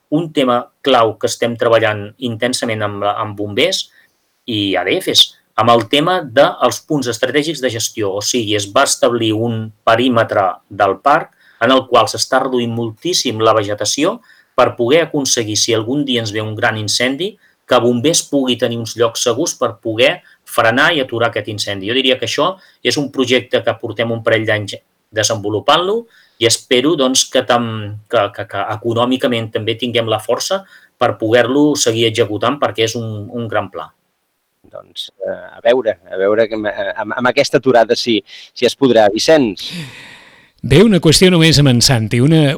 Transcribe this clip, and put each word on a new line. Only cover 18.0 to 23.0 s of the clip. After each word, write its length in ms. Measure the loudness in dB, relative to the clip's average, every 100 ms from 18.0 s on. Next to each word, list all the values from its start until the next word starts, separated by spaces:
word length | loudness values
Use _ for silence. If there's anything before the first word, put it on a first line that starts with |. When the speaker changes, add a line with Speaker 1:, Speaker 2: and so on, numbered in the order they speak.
| 0 0 0
Speaker 1:
pugui 300 | -2 0 0
tenir 160 | -2 -4
uns 200 | -6 -2
llocs 220 | -2 0
segurs 300 | -2 -2 -4 -4
per 220 | -6 -6
poder 380 | -6 0 0 0 _ _
frenar 460 | -8 0 2 2 2
i 80 | 0
aturar 300 | -2 -2 -2
aquest 180 | -2 -6
incendi. 400 | -6 -6 -6 -4
Jo 80 | 0
diria 220 | 0 0
que 80 | -2
això 300 | -2 -2 -4 _ _
és 140 | -4
un 80 | -2